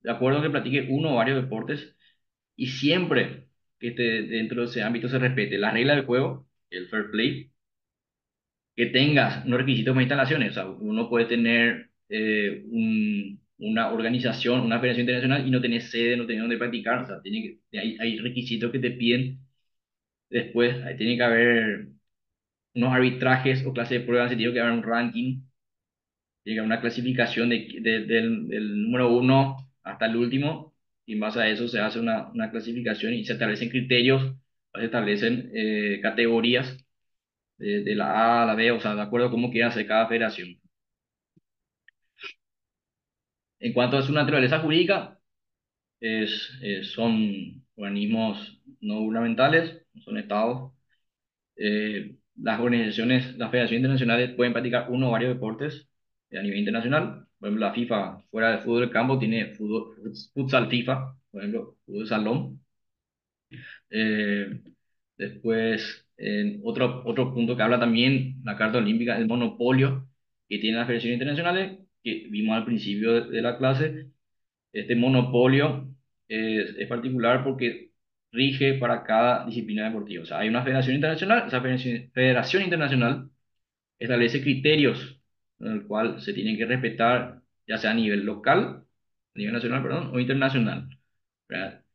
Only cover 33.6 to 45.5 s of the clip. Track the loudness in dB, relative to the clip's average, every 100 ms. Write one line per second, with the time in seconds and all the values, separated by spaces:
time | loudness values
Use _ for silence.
33.6 | -2 -2 2 4 6 4 2 -6 _ _
34.6 | _ -8 -4 -2 0 0 0 -2 -4 -4
35.6 | -2 0 -2 -2 -2 2 2 4 2 2
36.6 | 0 -12 _ _ _ _ _ _ _ _
37.6 | -4 -2 -2 -2 0 4 4 6 4 4
38.6 | 2 2 -2 -4 -2 0 2 0 0 2
39.6 | 0 0 2 2 2 2 0 -4 -14 -18
40.6 | _ _ _ _ _ _ _ _ _ _
41.6 | _ _ _ _ _ _ -18 -18 _ _
42.6 | _ _ _ _ _ _ _ _ _ _
43.6 | -2 2 2 2 2 2 2 4 4 2
44.6 | 2 2 4 2 -2 -18 _ _ _